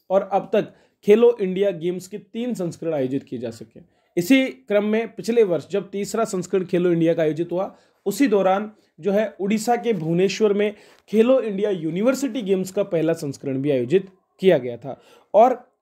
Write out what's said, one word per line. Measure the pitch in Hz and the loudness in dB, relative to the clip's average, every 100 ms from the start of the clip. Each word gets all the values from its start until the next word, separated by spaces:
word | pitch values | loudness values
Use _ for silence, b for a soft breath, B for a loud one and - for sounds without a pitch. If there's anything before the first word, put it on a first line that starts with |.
| - | 0
और | 190 196 | 0 2
अब | 196 185 | -4 0
तक | 214 160 b b b | -2 -2 b b b
खेलो | - 220 240 233 | 4 6 6 4
इंडिया | 185 185 202 | -2 -2 -2
गेम्स | 170 175 180 180 | -2 -6 -8 -10
के | 208 | -16
तीन | - 226 247 | -12 -8 -6
संस्करण | 190 175 - 165 | -4 -6 -6 -6
आयोजित | 151 131 135 | -4 -2 -4
किए | - 123 | -6 -10
जा | 117 | -10
सके। | 110 113 - _ _ _ - | -12 -18 -20 _ _ _ -4
इसी | 170 269 | 2 2
क्रम | 262 - - 208 | 2 -6 -2 0
में | 208 214 226 | 0 -2 -4
पिछले | 202 180 233 | -8 -4 2
वर्ष | 208 160 - | 2 2 -2
जब | 196 190 | -6 -6
तीसरा | 196 202 214 | -8 -6 -4
संस्करण | 214 185 175 196 | -4 -4 -2 -4
खेलो | 180 175 180 | 0 0 2
इंडिया | 170 165 | 2 2
का | 165 | 2
आयोजित | 156 156 165 | 0 -2 -4
हुआ, | 175 208 b b b 196 | -4 -6 b b b -6
उसी | 202 277 | 0 2
दौरान | 196 185 190 214 - b _ | 4 2 0 -2 -12 b _
जो | 165 | -2
है | 196 220 - | 0 0 -4
उड़ीसा | 190 214 226 240 | -2 -2 0 -2
के | 226 | 0
भुवनेश्वर | 202 156 170 190 190 214 | -2 0 0 0 2 0
में | 202 208 208 B B - | 2 0 -4 B B -4
खेलो | 208 233 262 | 2 4 4
इंडिया | 220 196 208 | 2 -2 -2
यूनिवर्सिटी | 190 156 170 233 269 277 254 | -2 -4 -2 0 0 -2 -6
गेम्स | 190 190 185 | -2 -2 -2
का | - | -4
पहला | 196 165 156 | -2 0 0
संस्करण | 165 147 131 143 131 | -2 -4 -8 -6 -4
भी | 143 | 0
आयोजित | 135 120 180 190 _ _ - | 0 2 0 -2 _ _ -2
किया | 185 156 | 2 2
गया | 123 117 | 0 -10
था। | 131 - b b b | -12 -16 b b b
और, | 196 240 - - _ | 4 4 4 -8 _